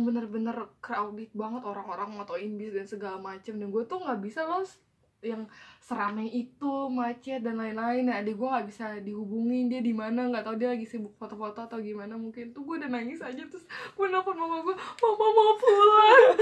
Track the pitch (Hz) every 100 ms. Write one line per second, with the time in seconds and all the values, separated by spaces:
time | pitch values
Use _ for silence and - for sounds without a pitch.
0 | 233 233 220 220 226 240 202 _ - 220
1 | 208 214 226 208 214 240 214 202 196 180
2 | 208 208 202 175 208 208 214 196 202 208
3 | 202 190 196 190 214 214 202 208 233 370
4 | 330 220 202 320 320 359 381 - _ _
5 | _ _ 226 220 214 - - - - 208
6 | 202 214 226 247 240 _ 285 269 269 254
7 | 240 240 269 262 226 226 220 220 233 247
8 | 247 208 208 208 254 247 208 - 220 208
9 | 196 208 202 220 233 247 247 254 233 220
10 | 220 233 247 233 214 220 247 240 220 233
11 | 208 - 214 208 214 214 233 233 208 208
12 | 202 226 226 233 233 285 277 320 285 247
13 | 233 330 277 262 330 359 - - - -
14 | 392 370 381 339 330 330 330 370 - -
15 | 466 427 427 440 427 427 494 403 415 427
16 | 427 480 508 -